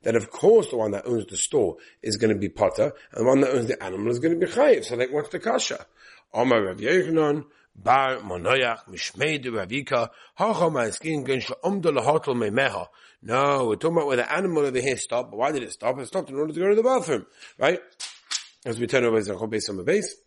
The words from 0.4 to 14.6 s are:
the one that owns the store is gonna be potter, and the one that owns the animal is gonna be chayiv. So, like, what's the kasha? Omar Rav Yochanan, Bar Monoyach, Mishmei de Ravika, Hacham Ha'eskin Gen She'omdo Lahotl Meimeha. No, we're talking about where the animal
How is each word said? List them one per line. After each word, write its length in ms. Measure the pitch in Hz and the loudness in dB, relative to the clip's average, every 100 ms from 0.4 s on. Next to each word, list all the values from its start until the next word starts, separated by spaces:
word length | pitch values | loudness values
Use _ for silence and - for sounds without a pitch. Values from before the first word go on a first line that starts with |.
| 180 226 - | 6 6 4
the 80 | 120 | -2
one 140 | 107 | -2
that 160 | 98 - | -4 -2
owns 180 | 120 98 | -4 -4
the 100 | 92 | -6
store 420 | - 147 95 - - _ | 0 2 0 -2 -18 _
is 140 | 113 101 | -8 0
gonna 200 | 110 101 | 0 2
be 120 | 98 | -2
potter, 440 | - 98 - 139 - - | 0 0 2 -2 -2 -16
and 100 | - | 0
the 60 | 120 | 4
one 140 | 135 | 4
that 80 | 131 | 4
owns 160 | 131 117 | 2 -2
the 180 | - | -4
animal 280 | 95 95 110 | -6 -4 -2
is 80 | 120 | 0
gonna 160 | 160 170 | 0 0
be 100 | 175 | 0
chayiv. 400 | 226 294 185 - | 4 4 4 2
So, 100 | 120 | -4
like, 160 | 127 | -2
what's 180 | 147 151 | -2 -4
the 100 | 160 | -6
kasha? 460 | 220 247 - - - _ - - _ | -2 -2 -2 -8 -12 _ -20 -20 _
Omar 300 | 110 127 117 | -2 2 2
Rav 160 | 95 95 | 0 -4
Yochanan, 680 | 110 185 160 160 151 151 - _ _ - | 0 0 2 2 2 0 -6 _ _ -6
Bar 420 | 98 131 135 131 | 2 4 2 -2
Monoyach, 680 | 104 90 90 131 120 113 - | -6 -4 0 2 2 -2 -10
Mishmei 540 | 90 - 101 147 151 | -12 -10 -4 -2 -2
de 80 | 123 | -4
Ravika, 600 | 110 92 131 135 123 113 - - - | -6 -6 -8 -2 -2 -2 -8 -20 -4
Hacham 340 | 208 214 170 | -2 2 2
Ha'eskin 520 | 143 113 - 160 151 127 | 2 -2 -2 -4 -4 -2
Gen 140 | 131 | -2
She'omdo 460 | - - 185 202 165 | -4 -4 -2 0 2
Lahotl 500 | 139 117 156 147 123 | 2 2 2 0 -2
Meimeha. 500 | 107 113 135 101 87 _ - _ | 0 2 0 -2 -10 _ -20 _
No, 460 | 104 123 143 139 120 | -2 2 2 2 0
we're 60 | 104 | 0
talking 220 | 160 170 | 2 0
about 80 | 143 | 2
where 120 | 127 | 0
the 140 | - | 0
animal 320 | 156 190 160 | 0 0 0